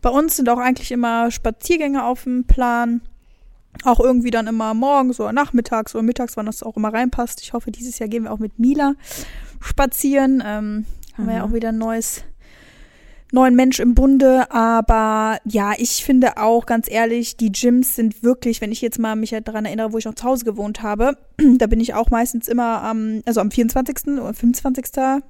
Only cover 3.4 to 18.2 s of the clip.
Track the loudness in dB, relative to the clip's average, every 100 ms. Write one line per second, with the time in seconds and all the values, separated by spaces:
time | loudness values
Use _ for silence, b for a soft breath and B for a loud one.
3.4 | -20 -20 _ -4 2 4 6 4 2 -2
4.4 | -2 -2 -2 0 2 2 2 -2 -2 -2
5.4 | 0 0 0 -4 -4 -2 -2 -2 -4 -6
6.4 | -8 -8 -10 -4 -4 0 -2 -2 -6 -8
7.4 | -10 -8 -8 -12 -12 -10 -6 -6 -6 -6
8.4 | -8 0 0 2 0 -2 B B B B
9.4 | B B -8 0 0 0 0 2 4 2
10.4 | 0 -6 -6 -6 -8 b -14 -8 -4 -4
11.4 | -2 -2 -2 -4 -4 -4 -6 -8 -12 -16
12.4 | b b b b b b b b b 2
13.4 | 6 6 4 4 4 6 6 6 6 6
14.4 | 2 0 2 2 4 2 2 0 0 -2
15.4 | -2 -2 -2 -2 -4 -4 0 4 4 2
16.4 | 2 2 2 -2 -2 -2 0 0 -4 -4
17.4 | -4 0 2 4 2 0 -2 0